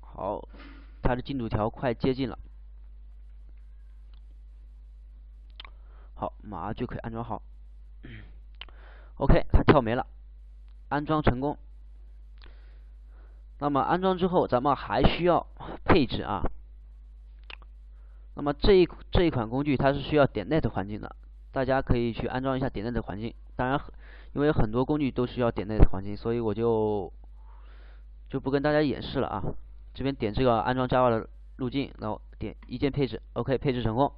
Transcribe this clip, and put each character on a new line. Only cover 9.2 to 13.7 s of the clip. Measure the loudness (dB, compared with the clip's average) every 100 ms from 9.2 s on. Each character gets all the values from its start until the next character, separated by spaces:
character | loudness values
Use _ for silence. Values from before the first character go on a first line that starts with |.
| 6 6 8
它 | 6
跳 | 8 6
没 | 6
了， | 0 -2 -10 -18 -18 -18 -18 -18 -18 -4
安 | -4 0
装 | 2
成 | 2 2
功。 | -2 -6 -12 -18 -18 -18 -20 -20 -20 -18 -18 -18 -20 -20 -20 -20 -20 -20 -20 -20 -20 -4
那 | 0